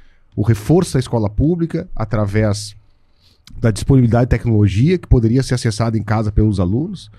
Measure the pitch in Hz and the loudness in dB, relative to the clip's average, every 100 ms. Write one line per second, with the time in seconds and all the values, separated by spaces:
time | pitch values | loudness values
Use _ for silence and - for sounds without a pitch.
0 | - _ _ - 104 110 - 165 180 135 | -20 _ _ -6 -2 -2 2 0 2 -4
1 | 127 120 101 104 139 175 165 165 185 - | -2 -2 -2 0 0 0 -4 -6 -8 -6
2 | 110 110 104 107 107 104 - - _ _ | -4 -2 0 0 0 -2 -6 -18 _ _
3 | _ _ _ _ - - 113 101 - 135 | _ _ _ _ -18 -2 -2 -2 2 4
4 | 120 117 127 120 120 110 101 90 143 180 | 4 2 2 0 0 2 2 2 2 0
5 | - 131 113 127 131 123 120 104 113 110 | 2 2 4 0 0 -2 -2 -2 -2 -2
6 | 104 110 104 104 107 98 90 110 175 180 | -2 -2 0 0 0 2 0 -2 -4 -10
7 | - | -16